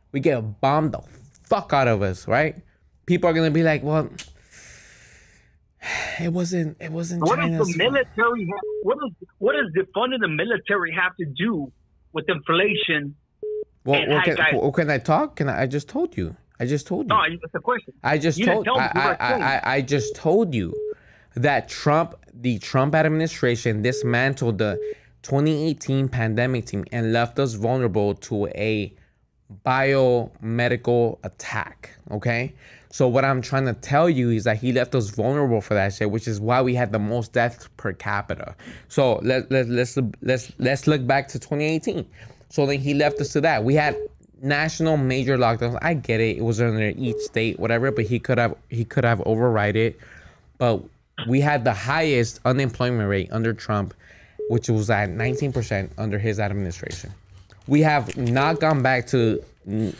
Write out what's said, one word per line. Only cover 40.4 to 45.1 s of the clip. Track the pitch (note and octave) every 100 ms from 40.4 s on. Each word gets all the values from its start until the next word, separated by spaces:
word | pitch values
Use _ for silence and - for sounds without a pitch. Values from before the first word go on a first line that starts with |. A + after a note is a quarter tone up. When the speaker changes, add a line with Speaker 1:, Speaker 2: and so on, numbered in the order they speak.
| - -
Speaker 1:
let's | B2+ C3+ D#3
look | D3 B2
back | C3+ C#3
to | B2
twenty | - D3
eighteen. | D3+ D#3+ A3 F3 - - - - _
So | - C#3
then | C#3
he | C3+
left | C#3+ D3 C#3+
us | -
to | D3+
that. | D#3+ B2
We | A#2
had | D3 D3 G#4+ G#4+ - _ -
national | C3+ C#3+ D#3 - D#3+ D3+
major | C3